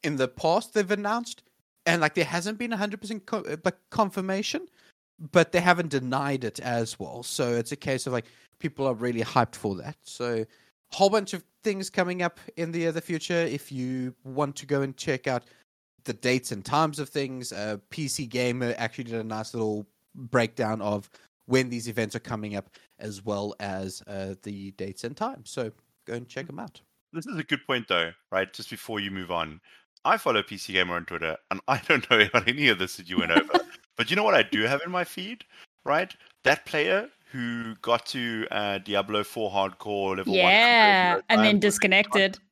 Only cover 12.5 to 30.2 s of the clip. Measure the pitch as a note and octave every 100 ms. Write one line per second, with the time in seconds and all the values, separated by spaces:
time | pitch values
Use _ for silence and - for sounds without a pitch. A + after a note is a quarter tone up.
12.5 | - E3 E3+ E3 D#3+ - E3 - E3+ E3+
13.5 | C#3 - C3+ B2+ C3 B2+ B2 C3+ C3 C#3+
14.5 | C#3+ C3+ C#3+ C3+ C3+ - C3 - B2+ -
15.5 | _ _ _ _ _ - A2+ B2 B2+ -
16.5 | G#2+ G2 D3 D#3+ D3 C#3 D3+ C#3 C3 B2
17.5 | F2+ G#2 G#2 _ - C#3+ - B2+ B2 B2
18.5 | B2 A#2+ A#2 A2+ - A#2+ A2+ A2 A2 A2
19.5 | A#2+ A2 G#2+ G#2 _ _ - B2+ C3 A#2
20.5 | - A2 A2 G#2 G#2 G2+ - _ _ -
21.5 | B2+ B2+ A#2+ A#2 A#2 A2 A#2 - A2+ G#2+
22.5 | G2+ - - _ _ G#2+ G2 G2+ G2+ G#2
23.5 | G2+ G2+ F#2+ F#2+ - - G2+ F#2+ F#2+ -
24.5 | G2+ G2 G2 F#2+ G2 A#2+ C#3+ A3+ C4+ A#2+
25.5 | - A2+ - _ _ - A#2 B2 - D#3+
26.5 | C#3+ G3 - _ _ _ D#3+ E3 G3 D3+
27.5 | C#3+ - B2+ A2 F2+ E2 E2+ _ F#2+ F#2+
28.5 | - A2 G#2+ - G#2+ G2+ F#2+ F2+ F2 D#2+
29.5 | D#2 _ - _ _ - G#3+